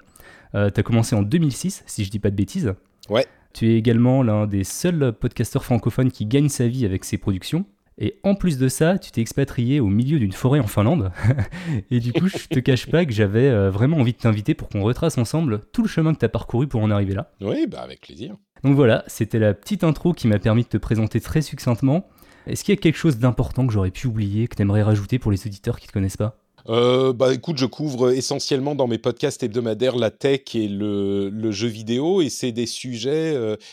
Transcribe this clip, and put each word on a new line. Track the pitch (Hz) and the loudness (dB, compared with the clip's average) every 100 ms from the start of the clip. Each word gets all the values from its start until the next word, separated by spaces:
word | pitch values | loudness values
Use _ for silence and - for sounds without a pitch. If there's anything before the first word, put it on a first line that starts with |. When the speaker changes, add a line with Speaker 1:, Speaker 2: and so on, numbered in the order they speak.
| _ _ - - - | _ _ -20 -20 -6
Speaker 1:
Euh, | 104 101 | 0 0
t'as | 101 | 0
commencé | 101 117 113 107 | 2 2 2 0
en | |
deux | 101 147 | 2 2
mille | 151 | 0
six, | 113 190 - - | 0 -6 -8 -12
si | - | -8
je | 98 | -6
dis | 104 | -2
pas | 107 | -2
de | 101 | 0
bêtises. | 98 190 135 92 _ _ - | -2 -2 -4 -4 _ _ -2
Speaker 2:
Ouais. | 107 139 _ _ | 0 0 _ _
Speaker 1:
Tu | - 113 | -2 2
es | 113 | 4
également | 113 117 123 131 | 4 4 4 4
l'un | 123 107 107 | 2 2 0
des | 98 | -2
seuls | 92 - 180 165 131 110 | -4 -2 -2 0 0 -2
podcasteurs | 120 - 117 135 | -6 -4 -4 -4
francophones | - 120 120 - 131 | 0 0 0 0 0
qui | - 107 | 0 0
gagne | 139 147 | 2 2
sa | - 120 | 2 -2
vie | 131 | 0
avec | 107 95 | 0 -2
ses | - 101 | -4 -4
productions. | - 95 - 160 196 _ _ - | -2 -4 -2 -4 -4 _ _ -8
Et | 104 - | -6 -2
en | 196 202 | -2 0
plus | 180 135 | 0 0
de | 131 | 0
ça, | - 160 190 | 2 2 0
tu | - | -4
t'es | - | -6
expatrié | 113 - 139 - 120 147 | -4 -2 -4 -2 0 2
au | 104 | 2
milieu | 101 127 156 | 2 2 0
d'une | 104 | 0
forêt | 90 131 147 | 0 0 2
en | 110 | 0
Finlande. | - 104 165 95 - 104 143 101 | 2 2 2 -2 0 0 2 -2
<laughs> | 175 175 131 - | -6 -4 -4 0
Et | 123 | -2
du | 120 | 0
coup, | 135 180 | 0 0
je | - - | -2 -4
te | 135 | -2
cache | 131 127 - | 2 0 2
pas | 160 | 0
que | 170 | 0
j'avais, | 107 101 107 139 | 2 2 4 4
euh, | 110 98 | 4 2
vraiment | 98 131 165 | 2 2 2
envie | 120 | 2
de | 117 | 2
t'inviter | 117 107 107 | 0 0 0
pour | 165 - | -4 -4
qu'on | 107 | -2
retrace | 101 127 165 - | 0 0 0 0
ensemble | 113 156 160 104 - | -2 0 0 -2 -4
tout | - | -2
le | 220 | 0
chemin | - 160 | 2 0
que | 151 | 2
t'as | 113 | 0
parcouru | 113 - 117 143 | -2 -2 -2 0
pour | 113 | 0
en | 107 | 2
arriver | 101 98 | 2 0
là. | 98 - - | -4 -6 -8
Speaker 2:
Oui, | 98 277 302 | -4 -2 -2
bah, | 62 | -6
avec | 64 65 | -14 -16
plaisir. | - 71 139 208 _ _ | -18 -16 -14 -16 _ _
Speaker 1:
Donc | 135 139 | 2 4
voilà, | 123 113 - | 4 4 -2
c'était | - 107 117 | -6 -2 2
la | 107 | 2
petite | 101 - 208 | 0 -4 -2
intro | 165 151 175 | 0 0 -2
qui | 165 120 | 0 2
m'a | 104 | 2
permis | 117 110 | 2 0
de | 120 | 0
te | 107 | -2
présenter | - 110 110 113 | -2 -2 0 -2
très | - 160 | -2 -2
succinctement. | 143 139 - 117 131 160 - _ - - - | -2 -4 -2 0 2 0 -2 _ -20 -18 -10
Est-ce | - | -6
qu'il | - | 0
y | 202 | 2
a | |
quelque | 165 - | 2 2
chose | 165 117 | 0 2
d'important | 123 117 120 - 127 | 2 2 -2 0 0
que | |
j'aurais | 107 92 | 2 0
pu | - 131 | -2 -4
oublier, | 110 101 104 117 | -2 -2 -2 -2
que | - | 0
t'aimerais | 101 107 | 2 4
rajouter | 107 107 98 123 | 4 2 2 -2
pour | 117 | 0
les | 98 107 | -2 -4
auditeurs | 98 - - | -8 -6 -6
qui | - | -6
te | |
connaissent | 104 98 - | -4 -2 -2
pas ? | 104 - _ _ - | -4 -6 _ _ -2
Speaker 2:
Euh, | 113 123 127 131 | 2 4 4 2
bah, | 120 131 | 2 2
écoute, | 131 - 143 | 2 -2 -2
je | 131 | -2
couvre | - 151 123 127 | -2 -6 2 2
essentiellement | 131 - 143 - 139 139 | 2 -2 -4 -2 -2 -2
dans | 139 127 | -2 -2
mes | 110 | 0
podcasts | 123 120 143 - | -2 -2 -4 -4
hebdomadaires | 120 113 117 107 127 123 | -4 -2 -2 0 0 0
la | 110 | -2
tech | - 139 139 - | 0 0 0 -2
et | 113 107 | -4 -2
le, | 101 104 101 98 98 98 | -2 -2 -2 -2 -2 -4
le | 107 110 | -4 -4
jeu | 95 120 | -2 -4
vidéo, | 107 110 120 156 196 | -4 -4 -2 0 0
et | 143 | 0
c'est | - 131 | -2 -6
des | 113 113 | -4 -6
sujets, | - 131 120 123 156 160 | -6 -10 -6 -4 -2 -2
euh, | 143 110 107 - | -2 -4 -6 -10